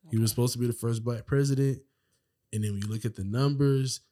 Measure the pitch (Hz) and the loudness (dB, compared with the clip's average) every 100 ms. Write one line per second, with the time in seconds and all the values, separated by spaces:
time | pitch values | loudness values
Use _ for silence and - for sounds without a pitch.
0 | - 113 113 - 123 120 120 117 117 113 | -2 0 2 2 0 0 -2 -2 -2 -2
1 | 117 117 - 143 139 135 135 127 - _ | -2 -6 0 2 2 2 2 -2 -10 _
2 | _ _ _ _ _ 107 107 101 104 110 | _ _ _ _ _ -2 -2 -2 -4 -2
3 | 110 104 95 117 143 143 139 135 131 - | -4 -4 -4 2 2 4 4 4 0 -6
4 | _ | _